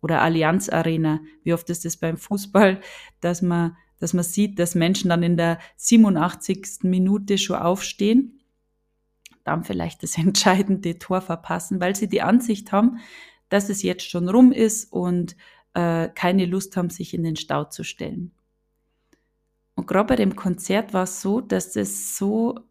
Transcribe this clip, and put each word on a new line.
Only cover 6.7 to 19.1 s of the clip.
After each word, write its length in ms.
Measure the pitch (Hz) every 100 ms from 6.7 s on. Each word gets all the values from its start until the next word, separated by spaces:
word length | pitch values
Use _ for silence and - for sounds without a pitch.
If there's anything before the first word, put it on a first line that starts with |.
| - 185
Minute 480 | 185 185 208 202 196
schon 200 | - 185
aufstehen, 840 | 170 190 - - 202 233 269 - _ _ _ _ _ _ _ _ - _
dann 200 | - 156
vielleicht 380 | 170 180 165 -
das 140 | 165 -
<laughs> 0 |
entscheidende 800 | 165 196 - 185 196 196 185 170
Tor 220 | - 185
verpassen, 600 | 185 170 - 175 - 190
weil 140 | 180 196
sie 120 | 214
die 140 | -
Ansicht 500 | - 233 240 208 -
haben, 260 | 196 233 254 - - - _ _
dass 180 | 202 202
es 140 | 202
jetzt 260 | 180 180 -
schon 220 | 175 175
rum 220 | 214 254
ist 380 | - 220 214 -
und 460 | - 180 175 170 - - _ _
äh, 340 | - 170 165 165
keine 380 | - 175 190 180
Lust 300 | 185 190 -
haben, 140 | 175
sich 240 | - 170
in 80 | 175
den 140 | 165 156
Stau 280 | - 143
zu 200 | 147 -
stellen. 480 | 165 - - - 175 _ _ _ _ _ _ _ _